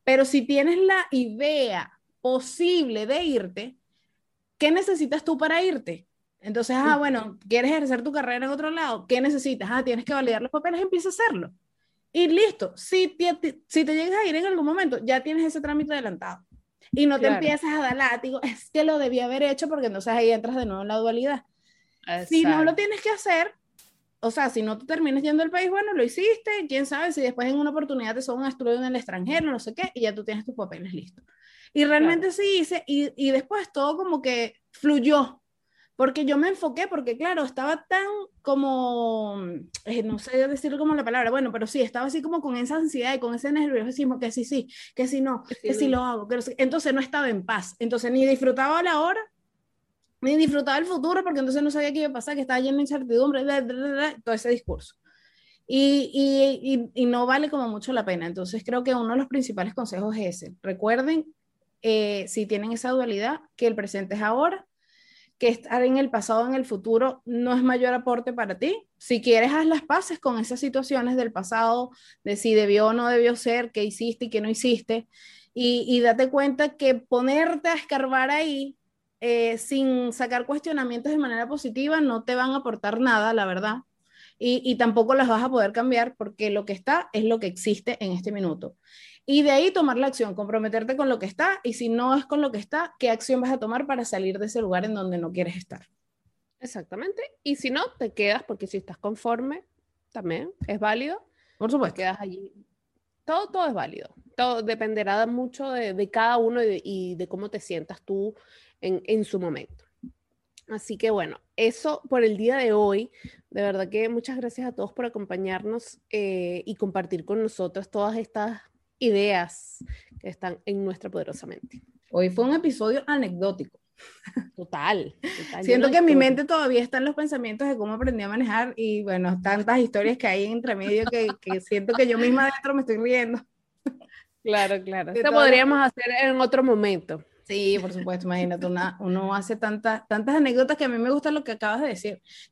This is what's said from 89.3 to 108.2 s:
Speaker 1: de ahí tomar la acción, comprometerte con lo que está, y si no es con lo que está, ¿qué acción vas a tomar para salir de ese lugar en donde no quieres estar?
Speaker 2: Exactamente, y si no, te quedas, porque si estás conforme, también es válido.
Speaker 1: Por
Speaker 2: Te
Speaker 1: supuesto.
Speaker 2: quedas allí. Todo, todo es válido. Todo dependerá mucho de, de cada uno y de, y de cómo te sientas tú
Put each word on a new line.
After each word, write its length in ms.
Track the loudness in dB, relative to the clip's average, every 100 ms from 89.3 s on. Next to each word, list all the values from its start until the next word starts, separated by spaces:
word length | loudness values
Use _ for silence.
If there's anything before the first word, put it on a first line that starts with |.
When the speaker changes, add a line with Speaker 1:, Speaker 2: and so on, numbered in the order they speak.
| 4
Speaker 1:
de 80 | 6
ahí 180 | 6 4
tomar 260 | 4 2 2
la 100 | 0
acción, 260 | 0 -4
comprometerte 600 | -4 -4 -2 0 -2 -2 0
con 120 | 0
lo 100 | 0
que 60 | -4
está, 320 | -2 0 0
y 100 | -4
si 160 | -4 -2
no 260 | 0 2 2
es 100 | 2
con 160 | 0
lo 100 | 0
que 60 | -2
está, 380 | -6 -4 -4 -2
¿qué 120 | 0
acción 300 | 0 0 0
vas 100 | 0
a 80 | -2
tomar 260 | -2 -4 -2
para 200 | -4 -4
salir 340 | -4 -4 -4
de 60 | -4
ese 140 | -4
lugar 240 | -2 -2 -2
en 100 | -4
donde 220 | -4 -4
no 140 | -4
quieres 240 | -4 -4 -6
estar? 300 | -12 -18 _ _ _ _ _ _ _ _
Speaker 2:
Exactamente, 600 | -14 -12 -12 -10 -8 -8 -10 _
y 140 | -6 -4
si 120 | -2
no, 120 | -4 -4 -6
te 140 | -8
quedas, 300 | -2 0 0
porque 240 | -4 -10 -8
si 100 | -10
estás 200 | -10 -10
conforme, 680 | -8 -6 -4 -4 -4 -8 -14 _ _ _ _
también 380 | -10 -6 -6 -8 -10 -8
es 140 | -4
válido. 420 | -2 -2 -4 -8 _ _ _ -6
Speaker 1:
Por 120 | 0
Speaker 2:
Te 40 |
Speaker 1:
supuesto. 240 | 0 0 -2
Speaker 2:
quedas 200 | -4 -4
allí. 320 | -8 -12 -16 _ _ _ _ _ _ _ -4
Todo, 240 | -2 -2
todo 180 | -2 -2
es 60 |
válido. 420 | -2 -6 -10 -18 -20 _ -2
Todo 280 | -2 -2
dependerá 640 | -4 -4 -2 -2 0 0 0
mucho 420 | -2 -6 -6 -6
de, 240 | -4 -4
de 160 | -4 -2
cada 280 | 2 2 4
uno 260 | 2 2
y 20 | 0
de, 160 | 0
y 320 | -4 -6 -6 -6
de 120 | -8
cómo 220 | -8 -8
te 100 | -10
sientas 420 | -8 -8 -8 -14
tú 320 | -6 -4